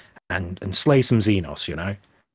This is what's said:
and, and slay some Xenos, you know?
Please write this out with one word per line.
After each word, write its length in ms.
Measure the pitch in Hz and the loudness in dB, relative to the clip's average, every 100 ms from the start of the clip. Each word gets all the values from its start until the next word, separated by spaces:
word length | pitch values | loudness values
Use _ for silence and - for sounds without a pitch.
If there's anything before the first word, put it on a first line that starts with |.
| _ _ - | _ _ -8
and, 280 | 87 87 90 | -6 -6 -8
and 120 | 101 95 | -6 -2
slay 260 | - 139 | 4 4
some 180 | 127 117 | 4 4
Xenos, 480 | 104 101 78 71 - | 4 2 -2 -8 -8
you 80 | 78 | -6
know? 200 | 92 101 _ _ _ | -8 -8 _ _ _